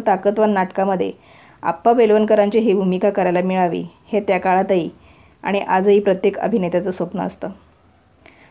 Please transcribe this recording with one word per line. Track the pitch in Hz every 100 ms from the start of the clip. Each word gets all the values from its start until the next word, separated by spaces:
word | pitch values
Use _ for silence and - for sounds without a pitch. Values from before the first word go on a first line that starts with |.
| 220
ताकदवान | 190 202 208 214
नाटकामध्ये | 196 185 - 196 185 190 - _ - - _
आप्पा | - 165 233
बेलवणकरांची | 240 214 214 220 214 202 220
ही | 226
भूमिका | 196 190 185 208
करायला | 202 180 175
मिळावी, | 185 185 175 175 170 - _
हे | 208
त्या | 208 190
काळातही | 190 185 196 190 156 - - _ _ _
आणि | - 196
आजही | - 185 202 202
प्रत्येक | 202 185 196 190
अभिनेत्याचं | - 226 180 180 190
स्वप्न | 185 175 185
असतं. | 190 - - 196 _ _ _ _ _ _ - _ _